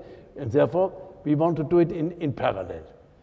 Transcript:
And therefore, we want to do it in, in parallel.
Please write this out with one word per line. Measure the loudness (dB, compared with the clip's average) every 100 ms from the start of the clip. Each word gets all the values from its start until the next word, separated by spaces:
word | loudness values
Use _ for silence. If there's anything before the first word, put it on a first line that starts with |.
| -12 -20 -20 -10
And | 0
therefore, | 2 4 2 0 -4 -16 -8
we | -2
want | 2 2 0
to |
do | 2 4
it | 4
in, | 0 -6 -4
in | -6
parallel. | -2 -2 -2 -6 -10 -16 -20 -20 _